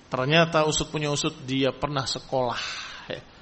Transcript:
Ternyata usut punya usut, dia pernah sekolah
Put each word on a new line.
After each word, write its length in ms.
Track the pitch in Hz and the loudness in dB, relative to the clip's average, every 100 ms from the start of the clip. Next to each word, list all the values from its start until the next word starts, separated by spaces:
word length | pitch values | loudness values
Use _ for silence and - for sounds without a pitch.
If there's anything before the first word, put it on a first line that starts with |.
| - | -6
Ternyata 540 | 127 131 160 165 165 156 | -2 4 6 6 4 4
usut 240 | 147 151 | 2 -2
punya 160 | 156 147 | -2 -2
usut, 240 | 143 160 160 131 | 0 -2 -4 -2
dia 260 | 135 131 | 2 2
pernah 320 | 127 147 147 123 | 0 -2 -2 -2
sekolah 840 | 127 - 131 123 113 - - - - - - - - | -6 -2 0 0 -2 -6 -8 -10 -12 -10 -10 -12 -20